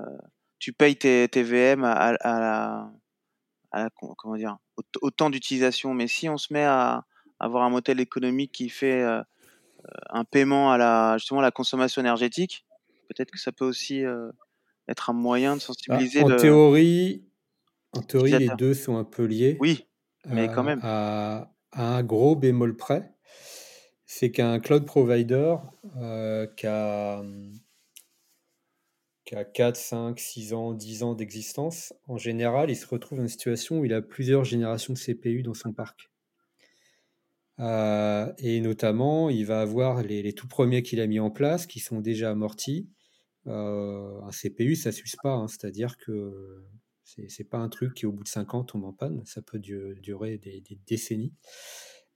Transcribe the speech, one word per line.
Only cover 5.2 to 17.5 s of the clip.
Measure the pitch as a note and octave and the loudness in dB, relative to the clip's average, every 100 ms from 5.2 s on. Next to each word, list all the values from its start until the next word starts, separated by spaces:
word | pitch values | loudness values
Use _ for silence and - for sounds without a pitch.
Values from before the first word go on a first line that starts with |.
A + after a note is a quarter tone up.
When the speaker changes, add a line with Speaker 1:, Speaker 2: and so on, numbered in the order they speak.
| D#3 | 0
Speaker 1:
d'utilisation. | C3+ - C3 B2+ B2 C3+ | 0 -4 0 2 0 -4
Mais | B2+ A#2+ | -2 -2
si | - E3 | -4 -4
on | D3+ | -6
se | - | -4
met | D3 | 0
à | D3 C3+ B2 A#2+ - _ _ - | 2 4 2 0 -6 _ _ -8
avoir | A2+ B2 B2 | -4 2 2
un | |
modèle | B2 A#2+ C3 | 2 2 0
économique | B2+ - B2+ C3 C#3 | 0 -2 -2 0 -2
qui | - B2 | -6 -8
fait, | - C3+ B2+ | -2 0 2
euh, | B2 A2+ | 2 -2
euh, | - _ _ _ _ _ - - - | -4 _ _ _ _ _ -20 -20 -8
un | A2+ A#2 | -6 0
paiement | C#3+ C#3 C#3 C#3 | 4 6 6 6
à | B2 | 6
la, | A#2+ A2+ A2+ A2 | 6 6 4 2
justement, | - C3+ | 0 2
à | |
la | C3 | 2
consommation | - B2+ C3 B2+ - | 2 -2 0 0 2
énergétique, | B2+ A#2 B2 A#2 F3+ - _ _ _ _ - | 0 2 0 0 -4 -4 _ _ _ _ -14
peut-être | - C3 | -10 -10
que | - | -8
ça | - | -10
peut | - C3 | -4 -2
aussi, | B2 - C3+ C3 | -2 -4 -4 -4
euh, | A#2+ A#2 - _ _ _ _ - | -4 -8 -14 _ _ _ _ -10
être | A#2 - | -6 -2
un | A#2+ | 0
moyen | A#2+ B2 C3+ C#3+ | 2 2 2 0
de | |
Speaker 2:
Bah, | - | -4
Speaker 1:
sensibiliser | B2 - B2+ B2+ C#3 | -10 -2 0 2 6
Speaker 2:
en | C#3+ | 6
Speaker 1:
le | B2 | 8
Speaker 2:
théorie, | D3+ D3+ D3+ D3 E3 E3+ F#3 F#3+ - _ _ | 10 12 12 10 8 6 2 -2 -12 _ _